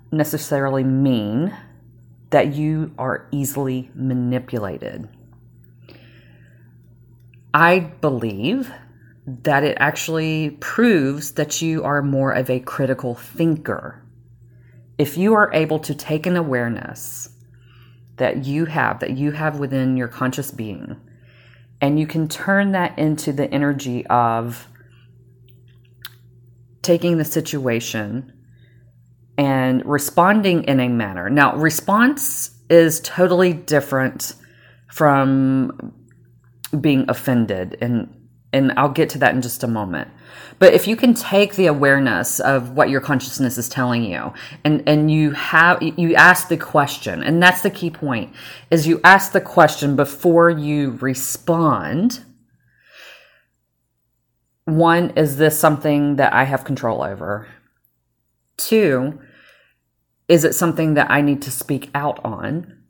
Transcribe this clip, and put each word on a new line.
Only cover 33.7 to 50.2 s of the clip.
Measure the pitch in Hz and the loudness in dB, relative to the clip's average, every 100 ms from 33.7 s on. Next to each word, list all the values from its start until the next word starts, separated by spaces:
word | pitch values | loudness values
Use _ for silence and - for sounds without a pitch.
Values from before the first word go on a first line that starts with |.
| 147 139 135 131 - - - - _ - _ _ | 0 0 -2 -2 -4 -12 -14 -20 _ -20 _ _
from | - 151 139 135 135 135 135 127 - - - _ _ _ _ _ _ - 151 | 0 2 4 4 2 2 0 -2 -6 -16 -18 _ _ _ _ _ _ -8 -2
being | 151 135 131 | 2 2 0
offended, | 117 - 123 107 92 92 - | -2 0 0 0 -2 -6 -6
and, | 120 117 - - _ _ _ | -4 -2 -4 -12 _ _ _
and | 135 135 - | 0 0 2
I'll | 143 | 0
get | 135 151 | 0 -2
to | 139 | 0
that | 131 | 0
in | 127 | 0
just | 123 - | -4 -6
a | 120 | -4
moment. | 113 98 80 - - - - - - | -4 -6 -8 -10 -16 -20 -20 -10 6
But | 190 | 8
if | - 196 | 8 4
you | 226 | 2
can | 247 233 | 4 2
take | - 196 202 - | 2 2 2 2
the | 180 | 2
awareness | 143 139 139 135 92 - - | 4 4 4 2 0 -2 -2
of | - 135 120 | 0 0 0
what | 131 127 | 2 2
your | 135 | 2
consciousness | - 131 - - 127 120 | 0 -4 -4 -4 -2 -2
is | 117 | -6
telling | - 123 120 | -4 -2 -2
you, | 110 78 58 - - - | -2 -6 -8 -12 -16 -4
and, | 151 151 - | 0 2 4
and | 151 151 | 4 4
you | 156 151 | 4 2
have, | 143 - 160 170 175 | 0 0 4 4 4
you | 160 156 165 | 0 0 2
ask | 170 170 180 - | 6 8 6 2
the | 160 | -4
question, | - 156 143 - - 80 | 0 0 0 -2 -8 -6
and | - 165 | 0 4
that's | 180 180 | 4 4
the | 202 | 0
key | 196 170 | -4 -8
point, | 156 143 117 - - - - - | -6 -6 -4 -6 -14 -20 -14 0
is | 170 156 | 2 2
you | 160 | 4
ask | 180 190 - | 6 6 4
the | 196 | -2
question | - - 156 - 143 135 | 0 4 4 4 -2 0
before | 139 - | -2 0